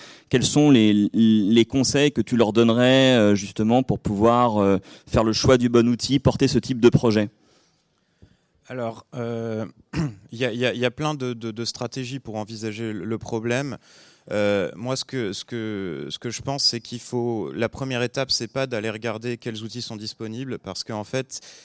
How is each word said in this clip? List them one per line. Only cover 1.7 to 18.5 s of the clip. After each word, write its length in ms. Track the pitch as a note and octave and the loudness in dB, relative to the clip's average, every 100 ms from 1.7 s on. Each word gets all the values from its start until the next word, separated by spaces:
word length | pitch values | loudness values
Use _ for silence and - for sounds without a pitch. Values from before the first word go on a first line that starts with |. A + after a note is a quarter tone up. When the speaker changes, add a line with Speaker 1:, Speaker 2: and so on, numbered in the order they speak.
| C3+ A#2+ C#3 D3 | 2 2 2 2
Speaker 1:
que 100 | A#2+ | 0
tu 140 | - A#2 | -2 2
leur 160 | G#2+ | 4
donnerais, 640 | A2 A#2 A#2 B2+ C3+ C3 B2 | 4 4 4 4 6 6 6
euh, 180 | G#2 G2+ | 4 2
justement, 480 | G2 - A2 B2 | -2 -2 2 2
pour 160 | C3 G2+ | 0 -4
pouvoir, 580 | - G2 A2+ A#2+ A#2+ G#2+ | -4 2 4 4 4 4
euh, 220 | G2 F#2+ - - - | 2 2 -2 -20 -2
faire 180 | B2+ | 0
le 80 | A2 | 2
choix 280 | G#2+ C3 B2+ | 2 4 4
du 100 | A#2+ | 6
bon 180 | A#2+ A#2 | 4 4
outil, 300 | A#2 - C#3 | 0 0 2
porter 300 | C3+ - C3+ | 2 2 0
ce 100 | C3 | 0
type 220 | - B2 | -2 4
de 100 | A#2 | 6
projet ? 400 | - A#2+ G#2+ G#2 - _ _ _ _ _ _ _ _ _ _ _ _ - | 6 4 2 -2 -8 _ _ _ _ _ _ _ _ _ _ _ _ -14
Speaker 2:
Alors, 380 | B2+ A2+ A2 _ | -8 -8 -8 _
euh, 540 | B2+ A#2 A#2 A2+ A2 G#2 - _ | -10 -6 -6 -6 -6 -8 -12 _
<clears throat> 380 | D3+ D3 G2+ - | -4 -4 -6 -16
il 80 | A2+ | -6
y 60 | B2 | -4
a, 60 | |
il 80 | A#2+ | -2
y 60 | B2 | -2
a, 80 | |
il 60 | A#2 | 0
y 60 | B2 | -4
a 60 | |
plein 220 | - D3+ | -2 -4
de, 200 | D3 B2+ | -4 -6
de, 180 | A#2 A2+ | -6 -10
de 140 | A2 A#2 | -8 -8
stratégies 520 | - A#2+ C3+ B2 C3+ | -8 -8 -8 -10 -10
pour 180 | A2 G#2+ | -10 -10
envisager 560 | G#2+ A2 A2 G#2+ A2+ | -8 -8 -8 -6 -8
le, 140 | G#2+ G2+ | -8 -6
le 120 | A2 | -8
problème. 580 | - A2+ A#2 B2 C#3+ G#2 _ - - _ - | -6 -6 -2 -4 -4 -10 _ -20 -20 _ -6
Euh, 400 | G#2 G#2 G2+ D#2+ E2 | 0 2 0 -2 -6
moi, 200 | B2 C3 | -6 -6
ce 100 | - | -6
que, 280 | C3 G#2 | -6 -6
ce 120 | G2+ - | -8 -10
que, 640 | A#2 A2 G2+ F#2+ C#2+ C#2+ | -8 -6 -6 -8 -8 -10
ce 80 | - | -10
que 140 | A#2+ | -10
je 100 | - | -8
pense, 220 | C3+ C#3 | -8 -2
c'est 160 | - A#2 | -2 -4
qu'il 200 | - A#2+ | -10 -14
faut, 520 | - B2 A#2+ A2+ D2 | -8 -4 -4 -4 -6
la 160 | D2+ A2+ | -4 -6
première 320 | - C3+ B2 | -4 -6 -4
étape, 300 | A#2+ - B2+ | -4 -4 -4
c'est 160 | - | -4
pas 180 | A2+ | -4